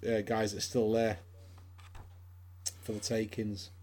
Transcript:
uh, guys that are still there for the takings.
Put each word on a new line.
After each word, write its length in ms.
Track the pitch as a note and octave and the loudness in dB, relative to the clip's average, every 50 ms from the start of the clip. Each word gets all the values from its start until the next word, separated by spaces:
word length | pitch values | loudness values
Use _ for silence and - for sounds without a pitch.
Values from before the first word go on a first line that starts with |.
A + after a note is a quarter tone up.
| - | 0
uh, 180 | A2+ A2+ G#2+ | 2 4 4
guys 320 | G#2 A#2 A2+ A2 A2 G2+ G2+ | 4 4 2 4 4 2 0
that 40 | |
are 40 | G2 | -2
still 300 | - - - B2 A2 G#2+ | -4 2 4 4 6 6
there 280 | A2+ A2+ A2+ A2 G#2 - - - - - - - - - - - - - - - - - - - - - - - - - - - - - - - - - | 6 6 6 4 4 0 -4 -16 -18 -18 -18 -18 -18 -18 -18 -18 -18 -18 -18 -14 -14 -14 -14 -14 -16 -18 -18 -18 -18 -18 -18 -18 -18 -8 -8 -8 -8 -8
for 120 | - - G#2+ | -6 -4 -4
the 60 | G#2 | -4
takings. 720 | - - A#2+ A2 A2 G2+ - A#2+ G#2+ G#2 G2+ F#2+ - - - - | 0 2 2 2 2 2 0 -2 0 0 -2 -4 -6 -12 -14 -16